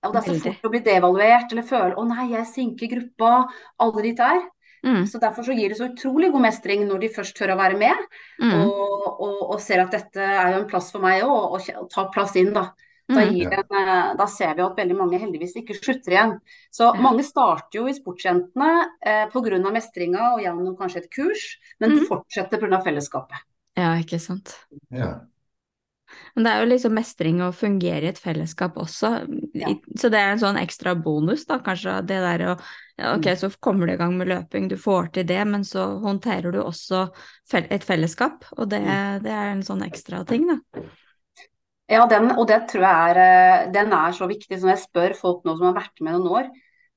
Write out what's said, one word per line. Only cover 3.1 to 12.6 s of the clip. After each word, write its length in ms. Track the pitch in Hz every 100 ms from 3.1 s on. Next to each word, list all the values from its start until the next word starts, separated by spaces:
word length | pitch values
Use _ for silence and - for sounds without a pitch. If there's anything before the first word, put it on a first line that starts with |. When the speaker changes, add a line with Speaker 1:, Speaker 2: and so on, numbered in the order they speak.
| _ 226 247 247 - - _
Speaker 1:
alle 240 | 233 214
de 100 | 220
der. 260 | 233 247 349 359 _ _ _
Speaker 2:
Mm. 180 | 254 226 202
Speaker 1:
Så 140 | 226
derfor 240 | 220 214
så 80 | 233
gir 140 | 254 202
det 80 | 214
så 140 | 254
utrolig 380 | 247 269 269 370
god 80 | 277
mestring 460 | 233 - 190 202 202
når 120 | 196
de 80 | 220
først 280 | 220 190 -
tør 160 | 196
å 40 | 190
være 200 | 190 190
med, 180 | 220 359 370 - - -
Speaker 2:
Mm. 240 | 233 175 202
Speaker 1:
og, 540 | 202 202 202 202 -
og, 300 | 208 202 -
og 80 | 208
ser 200 | - 185
at 100 | 185
dette 260 | 185 - 190
er 360 | 196 196 180
jo 80 | 190
en 60 | 208
plass 220 | 185 175
for 100 | 202
meg 220 | 190 190
også, 60 | 240
og, 240 | 254 185
og 80 | 185
kje-, 160 | - -
og 80 | -
ta 180 | - 190
plass 260 | - 202 185
inn 160 | 185
da. 160 | 208